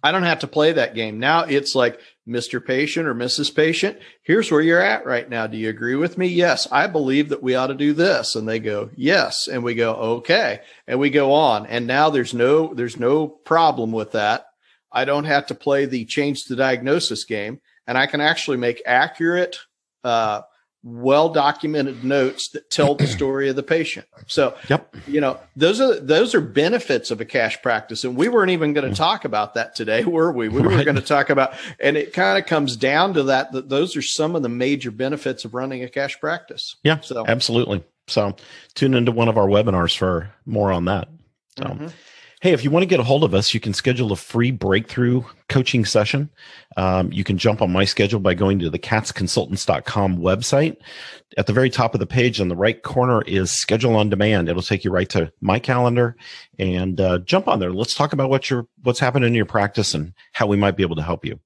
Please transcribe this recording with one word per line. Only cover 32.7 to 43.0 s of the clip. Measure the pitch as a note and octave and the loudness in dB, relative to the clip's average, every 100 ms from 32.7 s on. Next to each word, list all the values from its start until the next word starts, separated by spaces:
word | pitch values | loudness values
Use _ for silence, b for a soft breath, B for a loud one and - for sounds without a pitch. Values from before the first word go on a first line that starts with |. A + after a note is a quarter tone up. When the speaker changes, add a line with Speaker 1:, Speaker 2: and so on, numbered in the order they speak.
| A#2 | 0
Speaker 1:
down | C3 D3 F#3+ F3 | 0 2 2 2
to | |
that, | C3+ C3 C#3 | 2 0 0
that | C3 C3+ | -8 -4
those | C3+ F3 D#3 | -2 -2 -4
are | |
some | B2+ - D#3 E3+ | -6 -2 -2 -2
of | |
the | B2+ | -4
major | A#2+ B2+ C#3+ B2+ | -2 -2 -2 -4
benefits | A2 C3 D3 C#3 B2 A2+ | -6 -4 -4 -6 -6 -8
of | |
running | A#2+ C3+ C3 | -8 -8 -8
a | B2 | -8
cash | - C#3 - | -6 -6 -6
practice. | D#3 E3 - - - - | -6 -6 -10 -14 -14 -2
Speaker 2:
Yeah, | D3 D#3 | 0 0
Speaker 1:
So | - B2 A2+ | -2 -6 -2
Speaker 2:
absolutely. | A#2 - A#2 - G2+ - _ - | 0 0 0 0 -4 -6 _ -4
So | - G2+ G2 B B B - | -2 -2 -4 B B B -2
tune | C3+ | 2
into | B2+ A#2+ | 4 2
one | A#2 A#2 | 2 2
of | A2 | 4
our | G2 | 4
webinars | G2+ A2 F#2 E2+ - | 4 4 2 0 0
for | F#2 F2 F#2 _ - | 0 -2 -4 _ -6
more | G#2+ G2+ | -2 0
on | F#2 F2+ | 0 0
that. | G2 - D#3+ _ _ _ - | -2 -4 -14 _ _ _ -10
So, | - | -10
Speaker 1:
Mm-hmm. | - D#3 E3 B B B B | -8 -12 -16 B B B B
Speaker 2:
hey, | F#3 | 0
if | D#3 | 2
you | C3 | 2
wanna | D#3 F#3 | 2 2
get | |
a | E3+ | 2